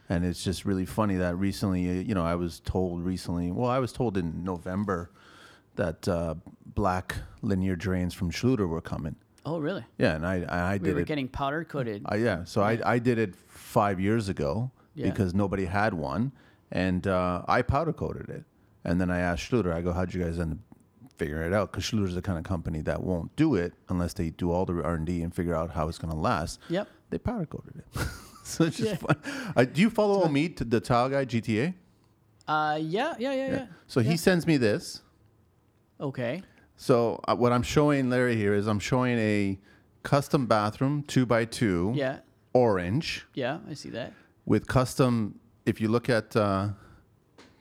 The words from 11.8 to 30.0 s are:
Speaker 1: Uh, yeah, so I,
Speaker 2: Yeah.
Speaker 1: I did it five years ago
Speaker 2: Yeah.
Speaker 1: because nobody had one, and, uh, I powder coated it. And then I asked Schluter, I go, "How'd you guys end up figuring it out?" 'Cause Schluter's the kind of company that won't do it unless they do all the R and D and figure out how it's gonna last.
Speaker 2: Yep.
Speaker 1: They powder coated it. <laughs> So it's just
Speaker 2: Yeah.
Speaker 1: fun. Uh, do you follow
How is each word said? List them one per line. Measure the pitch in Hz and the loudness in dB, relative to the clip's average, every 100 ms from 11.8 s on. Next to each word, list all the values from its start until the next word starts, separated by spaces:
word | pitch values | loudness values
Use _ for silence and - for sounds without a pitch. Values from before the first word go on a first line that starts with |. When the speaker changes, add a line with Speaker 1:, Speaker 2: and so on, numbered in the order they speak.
| 117 101 - | -4 -6 -4
Speaker 1:
Uh, | 104 | 0
yeah, | 117 87 | 0 0
so | 92 110 | -2 0
I, | 101 | 2
Speaker 2:
Yeah. | 117 104 | 2 2
Speaker 1:
I | 120 | 2
did | 120 113 | 4 2
it | 104 - - | 0 -4 -20
five | - - 120 101 92 | -20 -2 2 2 2
years | 98 113 98 | 2 2 0
ago | 85 71 92 127 _ _ - | -2 -2 -2 -4 _ _ -6
Speaker 2:
Yeah. | 120 | -4
Speaker 1:
because | - 92 95 | 2 2 2
nobody | 98 98 92 | 0 0 -2
had | 101 107 | 0 0
one, | 87 69 78 135 - - _ - | 0 -4 -2 -2 -4 -20 _ -8
and, | - 92 90 98 | -2 0 0 2
uh, | 90 90 90 - | 2 2 -2 0
I | 113 | 0
powder | 123 135 160 | 2 0 0
coated | 156 - - - | -4 -6 -6 -10
it. | - - _ _ _ | -12 -14 _ _ _
And | 92 87 | -2 0
then | 90 | 2
I | 90 | 0
asked | 87 85 - | 0 -2 0
Schluter, | 123 90 | 0 0
I | 82 | -2
go, | 87 | -2
"How'd | 85 90 92 | -2 -2 -2
you | |
guys | 85 85 | -4 -2
end | 82 | -4
up | 73 - - _ _ - - | -6 -12 -20 _ _ -20 -6
figuring | 78 78 82 | -4 -2 0
it | |
out?" | 98 92 | 0 -2
'Cause | - | -4
Schluter's | - 110 95 90 | -4 -2 0 -2
the | |
kind | 95 85 | -4 -4
of | - | -2
company | 87 80 80 | -4 -4 -4
that | 80 80 | -2 -2
won't | 85 87 87 - | -2 -2 -4 0
do | 156 | 2
it | 101 87 - - | 2 0 -6 -4
unless | 90 87 | -2 -2
they | - 82 | -2 -4
do | - 87 | -2 0
all | 85 92 | 0 0
the | 87 | -2
R | 73 82 | 0 -2
and | 80 | 0
D | 87 | -2
and | 85 90 | -2 -2
figure | 87 | -2
out | 80 82 | 0 -2
how | 80 78 | -2 -4
it's | - | -4
gonna | 82 78 | -6 -2
last. | 104 92 85 - - | 0 0 -2 -8 -6
Speaker 2:
Yep. | 175 208 - - | -6 -6 -12 -8
Speaker 1:
They | - | -6
powder | - 240 160 | -4 -4 -6
coated | - - 156 | -10 -14 -20
it. | - - - | -12 -6 -6
<laughs> | - - - | -8 -18 -20
So | - - | -12 0
it's | 165 - | 0 2
just | 220 180 | -2 -2
Speaker 2:
Yeah. | - | -2
Speaker 1:
fun. | - 277 277 233 - | -2 -2 -10 -4 2
Uh, | 131 | 2
do | 139 | 4
you | 226 | 2
follow | - | 4